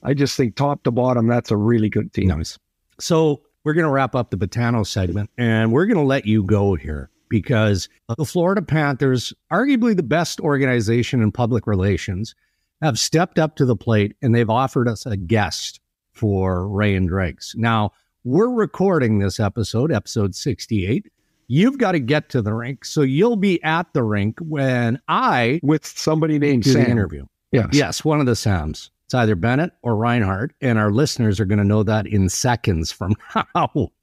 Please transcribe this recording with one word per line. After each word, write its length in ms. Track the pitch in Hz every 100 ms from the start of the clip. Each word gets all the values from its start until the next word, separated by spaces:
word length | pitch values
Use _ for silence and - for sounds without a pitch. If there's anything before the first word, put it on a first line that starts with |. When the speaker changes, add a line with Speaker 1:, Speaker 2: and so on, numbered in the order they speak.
Speaker 1:
I 100 | -
just 240 | 147 139 -
think 180 | 127 -
top 280 | 143 143
to 80 | -
bottom, 340 | 123 123 123 113
that's 240 | 120 -
a 80 | 107
really 320 | 104 117 107
good 240 | 104 -
team. 140 | - 98
Speaker 2:
Nice. 320 | 78 80 - _ _ _ _
So 420 | - 165 160 143 _ _
we're 100 | 151
gonna 160 | 156 160
wrap 240 | 135 131
up 160 | 131 117
the 80 | 98
Betano 480 | 98 - 120 120 101
segment, 460 | - 92 95 104 -
and 360 | 120 110 113
we're 160 | 117 196
gonna 160 | 214
let 240 | 143 135 104
you 160 | 110
go 320 | 98 104 101 92
here 340 | 82 76 67 _ _
because 640 | 110 - 117 107 98 - _ _ 117
the 60 |
Florida 380 | 151 180 170 196
Panthers, 720 | 175 151 143 131 139 127 - - _
arguably 440 | 170 262 269 240 196
the 80 |
best 360 | 135 151 165 -
organization 840 | 160 139 135 123 107 117 117 131
in 80 | 107
public 340 | - 120 117 104
relations, 680 | 101 95 92 - 92 113 - _ _ _ _
have 160 | 156 113
stepped 400 | - 160 180 -
up 160 | 156 -
to 100 | 131
the 100 | 113
plate, 400 | - 110 101 -
and 140 | 131 117
they've 140 | 113
offered 380 | 113 131 - 120
us 200 | 110 -
a 100 | 101
guest 640 | 87 113 98 - - - _ _ _
for 540 | - 110 98 95 90 92
Ray 260 | 101 104 95
and 140 | 92
Dregs. 460 | 92 90 - - -
Now, 340 | 113 113 104 _ _ _
we're 280 | 123 139 233
recording 640 | 247 202 - 190 170 123 107
this 200 | 98 -
episode, 520 | 104 107 104 113 143
episode 440 | 131 - - 101 90
sixty-eight. 760 | - 120 - 107 92 143 - _ _ _ _
You've 320 | 127 214 277
gotta 200 | 220 180
get 300 | 117 151 -
to 140 | 131
the 100 | 104
rink, 320 | 110 117 135 -
so 160 | -
you'll 340 | 135 135 220 233
be 240 | 202 180
at 280 | 156 160 175
the 100 | -
rink 340 | 113 208 101 113
when 600 | 165 151 135 123 120 117 -
I 520 | 175 254 147 117 143
Speaker 1:
With 200 | 139 156 -
somebody 520 | - - 160 160 151
named 260 | 143 135
Speaker 2:
do 100 | 110
the 80 | 127
Speaker 1:
Sam. 80 | 120
Speaker 2:
interview. 340 | 120 95 73 69 _ _
Speaker 1:
Yes. 180 | - 101
Speaker 2:
Yes, 320 | 143 135 - 151
one 140 | 151
of 80 | 135
the 80 | 113
Sams. 560 | - 95 78 78 - _ _
It's 60 | 131
either 200 | 113 104
Bennett 360 | 113 127 170 _
or 140 | 123 107
Reinhardt, 580 | 117 120 98 95 135 _
and 160 | 135 113
our 120 | 107
listeners 480 | 104 147 - 113 101
are 60 | 101
gonna 180 | 104
know 180 | 101 107
that 220 | 107 110 104
in 240 | 104 95
seconds 640 | - 127 120 - 85 80
from 240 | - 92 107 - -
<laughs> 200 | - -
now. 360 | 143 - 110 _